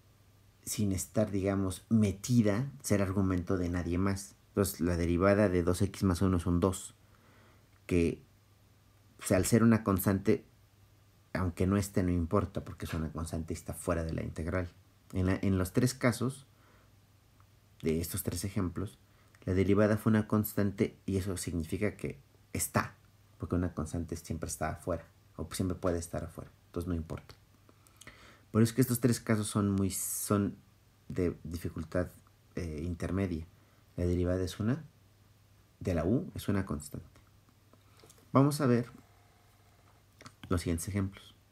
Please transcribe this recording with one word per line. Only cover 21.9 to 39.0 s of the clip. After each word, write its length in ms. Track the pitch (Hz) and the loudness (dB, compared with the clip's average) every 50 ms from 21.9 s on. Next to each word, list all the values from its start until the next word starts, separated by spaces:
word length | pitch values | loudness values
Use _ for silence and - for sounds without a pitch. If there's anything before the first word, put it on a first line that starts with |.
| - | -4
que 240 | - - 71 - - - _ _ _ _ _ - | -6 -8 -10 -10 -12 -18 _ _ _ _ _ -6
está, 440 | - - - - 107 - - - - _ _ _ _ _ _ _ - | -6 -4 -2 0 -2 -2 -2 -6 -16 _ _ _ _ _ _ _ -12
porque 160 | 98 90 95 | -6 -2 -2
una 180 | 90 90 85 - | 0 0 -2 -2
constante 440 | - 76 78 - 85 82 82 85 | -4 -6 -6 -4 -6 -6 -6 -8
siempre 320 | 82 - - 85 80 - 82 | -10 -8 -8 -8 -8 -6 -8
está 220 | - - 82 80 | -6 -4 -4 -4
afuera, 360 | 82 - - 90 87 82 - - - _ _ _ _ | -4 -6 -6 -6 -6 -6 -6 -12 -20 _ _ _ _
o 120 | - 85 - - | -12 -12 -8 -4
siempre 260 | - 98 90 90 - | -4 -2 -2 -2 -2
puede 200 | - 92 85 85 | -2 -2 -2 -2
estar 240 | 82 - - 80 80 | -4 -6 -8 -10 -10
afuera, 260 | 82 - - - - - _ _ | -10 -12 -14 -16 -16 -20 _ _
entonces 220 | _ - 87 85 90 | _ -10 -8 -6 -4
no 60 | 87 | -4
importa. 400 | 82 80 - - - - - - - _ _ _ _ _ - _ _ _ _ _ _ - - - - - - - - _ _ | -6 -6 -8 -10 -12 -12 -16 -20 -20 _ _ _ _ _ -20 _ _ _ _ _ _ -20 -20 -20 -20 -20 -20 -20 -20 _ _
Por 120 | - 104 117 | 2 4 4
eso 80 | 117 | 4
es 40 | - | 4
que 60 | 131 131 | 2 2
estos 180 | - 123 123 | 2 2 2
tres 200 | - 123 117 - | 2 2 2 0
casos 260 | - - 113 107 104 | 0 0 0 0 -2
son 240 | - - 107 101 101 | -2 0 0 2 2
muy, 200 | 98 98 98 95 | 2 2 0 0
son 680 | 95 - - - - - - - 104 101 101 95 - - - _ _ _ _ _ _ _ _ - | -2 -4 -6 -6 -6 -8 -2 0 2 2 2 0 -4 -8 -14 _ _ _ _ _ _ _ _ -10
de 300 | - - 90 82 - - - | -4 -2 -2 -2 -2 -4 -8
dificultad, 640 | 78 82 85 - 82 82 87 82 - - 90 87 - - - _ _ _ _ _ _ - | -10 -10 -8 -8 -8 -8 -10 -10 -6 -4 -4 -4 -4 -8 -14 _ _ _ _ _ _ -10
eh, 260 | - 90 82 78 73 80 | -8 -8 -6 -6 -6 -6
intermedia. 640 | 90 85 82 90 - 87 98 98 90 85 78 82 - - - _ _ _ _ _ _ _ | -6 -6 -6 -6 -4 -2 -2 -2 -2 -4 -6 -8 -10 -16 -20 _ _ _ _ _ _ _
La 80 | - 87 | -2 0
derivada 380 | 87 90 90 90 87 90 92 92 | 0 0 0 0 0 0 -2 -2
es 160 | 90 - - | -4 -4 -4
una, 260 | 101 110 135 165 - - - _ _ _ _ _ _ _ _ _ _ _ _ _ _ _ _ _ | -2 -2 -2 -2 -6 -12 -20 _ _ _ _ _ _ _ _ _ _ _ _ _ _ _ _ _
de 160 | - 98 87 | -4 -2 0
la 100 | 80 80 | 0 0
u, 260 | 87 117 151 185 - - | 2 0 0 -2 -4 -8
es 140 | - - - | -8 -4 -2
una 180 | 98 98 - | -2 -2 -2
constante. 400 | - 82 73 - - - - - - - - - _ _ _ _ _ _ _ _ _ _ _ _ _ - - - - - - - - - | -4 -6 -8 -8 -10 -12 -14 -14 -16 -20 -20 -20 _ _ _ _ _ _ _ _ _ _ _ _ _ -20 -20 -20 -20 -20 -20 -10 2 4
Vamos 280 | 131 139 147 143 147 | 4 6 6 4 2
a 60 | 151 | 2
ver 240 | 123 120 117 127 - - - | 2 2 2 0 -2 -8 -18